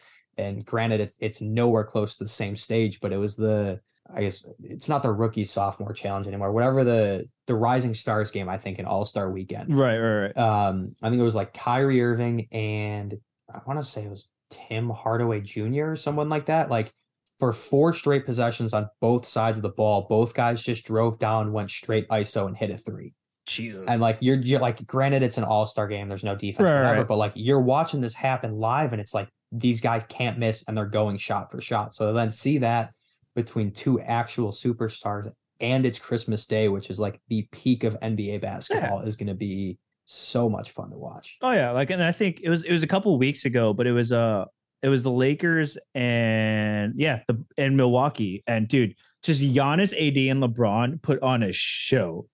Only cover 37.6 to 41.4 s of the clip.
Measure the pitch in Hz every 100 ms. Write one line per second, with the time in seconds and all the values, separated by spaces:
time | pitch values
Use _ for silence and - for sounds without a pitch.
37.6 | 131 120 113 110 113 107 101 101 95 -
38.6 | - 427 127 98 107 104 101 92 101 95
39.6 | 95 90 _ _ - - - 120 117 107
40.6 | 110 - - - - - - -